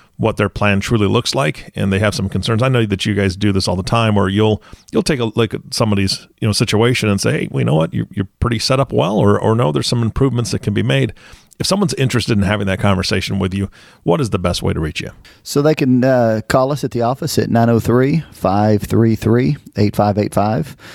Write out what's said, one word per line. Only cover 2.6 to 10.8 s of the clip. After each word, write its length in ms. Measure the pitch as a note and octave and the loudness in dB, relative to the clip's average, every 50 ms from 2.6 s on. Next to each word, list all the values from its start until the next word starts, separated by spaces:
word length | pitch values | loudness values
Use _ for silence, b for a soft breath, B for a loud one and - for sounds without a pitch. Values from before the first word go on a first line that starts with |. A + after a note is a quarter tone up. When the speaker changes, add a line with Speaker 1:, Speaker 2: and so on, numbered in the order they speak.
| B2 | 0
Speaker 1:
I 60 | C3+ | 2
know 160 | C3 A#2+ A2+ | 2 0 0
that 200 | G#2 G2+ G2 - | 0 -2 -2 -2
you 80 | A2 G#2 | -2 0
guys 220 | G2+ G2 G2 F2+ | 0 0 0 0
do 160 | F#2+ G#2+ G#2 | 0 0 0
this 160 | G2 G2 - | 2 2 0
all 80 | F#2 F2+ | 0 -2
the 80 | F#2 F#2 | -4 -2
time, 320 | - A#2 A#2 A2+ A2 G#2 | -2 0 2 2 2 2
where 140 | G2+ F#2+ F#2+ | 2 0 2
you'll, 340 | F#2+ G#2 G#2+ G#2+ G#2 - B B B B B B | 2 2 2 2 0 -2 B B B B B B
you'll 120 | - A3 G3 | -2 -2 0
take 160 | - D#3+ B2 | 0 -2 -2
a 60 | A#2+ | -2
look 280 | A2+ - A#2+ A#2 - - | -2 0 -2 -2 -2 -2
at 80 | F#2+ - - - | -10 -10 -10 -4
somebody's, 540 | - A#2+ G#2+ G#2 G2 G2 F#2+ - - - _ _ _ | -2 0 2 2 2 0 0 -2 -6 -10 _ _ _
you 80 | A#2 | -2
know, 60 | A2 G2+ | -2 0
situation 560 | - A#2+ - - G#2 A#2 B2 B2+ - - G#2+ | 0 0 0 2 2 2 2 2 2 0 0
and 100 | G2+ G2 | 0 0
say, 120 | - A2+ | 0 -2
"Hey, 160 | C3+ - - - | -2 -2 -4 -4
well, 80 | - C3+ | -4 -2
you 60 | B2+ | 0
know 100 | A2+ D3 | 2 2
what? 180 | D#3 D#3+ D#3+ - | 0 0 0 -2
You're, 140 | A2+ A2 - | -6 -6 -4
you're 180 | - G#2 G2 - _ _ | -4 -6 -6 -6 _ _
pretty 180 | - A#2+ A#2 | -2 -2 0
set 220 | G#2+ - - C3 C3 | -2 0 0 0 0
up 140 | A#2 - - | 0 0 0
well," 260 | A#2 C#3 F3 G#3+ G3 | 0 0 2 2 2
or, 200 | B2 G2+ G2+ - | 4 4 4 4
or, 160 | - G#2+ A2+ | 2 2 2
"No, 160 | A2+ B2+ D3+ | 2 2 0
there's 160 | D3 C3+ B2+ | 0 0 -2
some 140 | - - A#2+ | 0 0 0
improvements 500 | A#2 A2 - - C3+ C#3 A#2+ A#2+ A#2+ - | 0 -2 0 0 0 0 0 -2 -2 -2
that 120 | - A#2+ - | -4 -4 -2
can 100 | G#2+ G2+ | -2 -2
be 100 | A2 | 0